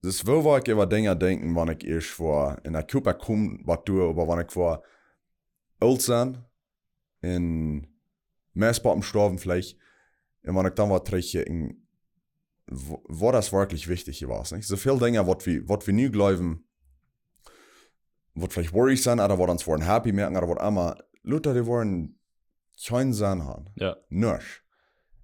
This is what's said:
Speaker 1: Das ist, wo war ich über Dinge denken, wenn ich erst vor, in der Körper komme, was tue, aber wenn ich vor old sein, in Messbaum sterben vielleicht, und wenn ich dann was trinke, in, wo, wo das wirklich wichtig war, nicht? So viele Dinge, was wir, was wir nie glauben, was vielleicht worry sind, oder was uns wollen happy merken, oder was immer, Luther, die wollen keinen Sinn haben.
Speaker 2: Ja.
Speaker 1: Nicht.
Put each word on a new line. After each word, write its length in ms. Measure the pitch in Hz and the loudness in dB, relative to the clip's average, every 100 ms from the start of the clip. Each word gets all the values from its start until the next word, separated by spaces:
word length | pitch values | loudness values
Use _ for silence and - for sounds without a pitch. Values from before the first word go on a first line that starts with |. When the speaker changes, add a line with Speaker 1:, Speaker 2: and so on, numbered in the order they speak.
Speaker 1:
Das 140 | 90 95 | -4 -4
ist, 100 | 98 | 2
wo 180 | 147 | 4
war 140 | 151 139 | 4 4
ich 100 | - | 2
über 180 | 107 98 | 2 4
Dinge 300 | 107 107 87 | 2 2 2
denken, 400 | 90 92 - 85 | 2 0 -2 0
wenn 120 | 82 | 0
ich 180 | 80 - | -4 -4
erst 220 | 82 78 | -4 -4
vor, 500 | - 82 73 71 71 | -6 0 0 0 -4
in 100 | - | -6
der 80 | 80 | -6
Körper 320 | 76 - - | -2 -2 0
komme, 460 | 87 - 107 104 - | -2 -2 0 0 -4
was 200 | - 85 | -4 -2
tue, 240 | - 95 90 | 0 2 2
aber 200 | 82 80 | 0 0
wenn 160 | 85 | -2
ich 80 | 87 | -2
vor 300 | - 87 80 - _ _ _ _ _ _ _ _ _ | -2 0 -2 -8 _ _ _ _ _ _ _ _ _
old 220 | 117 127 | 2 4
sein, 420 | - 117 127 123 - _ _ _ _ _ _ _ | 2 2 0 -4 -16 _ _ _ _ _ _ _
in 640 | 87 90 85 82 80 73 71 _ _ _ _ _ _ | -4 0 0 -2 -2 -4 -8 _ _ _ _ _ _
Messbaum 500 | - 110 120 123 98 | 0 0 2 0 0
sterben 360 | 98 107 104 92 | 0 2 2 0
vielleicht, 400 | 92 90 95 - _ _ _ _ _ _ | -2 -2 -2 -14 _ _ _ _ _ _
und 140 | - 92 | -4 0
wenn 100 | 92 | 0
ich 80 | |
dann 160 | 92 104 | 2 2
was 140 | 95 | 2
trinke, 380 | - 92 - 87 | 0 -4 -2 -4
in, 440 | - 85 73 - _ _ _ _ _ _ _ _ - | -4 -4 -6 -10 _ _ _ _ _ _ _ _ -16
wo, 360 | 65 69 80 - | -12 -10 -12 -10
wo 220 | 80 107 | 0 2
das 220 | 127 101 | 2 2
wirklich 360 | 98 98 82 80 | 0 0 -2 -6
wichtig 380 | 87 - 71 67 | -6 -6 -10 -8
war, 140 | 57 - | -8 -8
nicht? 120 | 85 107 | -10 -6
So 100 | 98 | -2
viele 220 | 135 135 | 0 2
Dinge, 280 | 120 117 92 | 2 2 2
was 200 | 92 - | 0 0
wir, 220 | 78 80 | -4 0
was 180 | 101 - | -2 2
wir 80 | |
nie 160 | 101 131 | 2 2
glauben, 560 | 107 101 95 87 82 _ _ _ _ _ _ _ _ - - _ _ _ _ _ _ _ | 4 2 2 -2 -6 _ _ _ _ _ _ _ _ -20 -20 _ _ _ _ _ _ _
was 180 | - 90 | -8 -6
vielleicht 200 | - 82 | -4 -2
worry 240 | 87 127 131 | 2 4 4
sind, 240 | 127 117 | 4 4
oder 180 | 101 95 | 4 4
was 120 | 90 | 2
uns 160 | 87 - | 2 0
wollen 160 | 78 | 0
happy 300 | 80 110 117 | 2 2 2
merken, 240 | 98 101 90 | 0 0 0
oder 120 | 87 | -2
was 180 | 85 101 | 0 0
immer, 320 | 104 85 - - _ | 0 0 -4 -16 _
Luther, 300 | - 147 151 | -4 -2 0
die 140 | 123 117 | 0 0
wollen 520 | 120 110 92 78 - _ _ _ _ _ _ | 0 0 -2 -6 -12 _ _ _ _ _ _
keinen 300 | - 123 135 | -4 0 0
Sinn 320 | 110 104 95 | 0 0 -2
haben. 220 | 73 - 82 | -4 -10 -16
Speaker 2:
Ja. 220 | - 95 - _ | -6 -4 -6 _
Speaker 1:
Nicht. 540 | 85 113 - - - _ _ _ _ _ - | 0 0 0 -6 -20 _ _ _ _ _ -20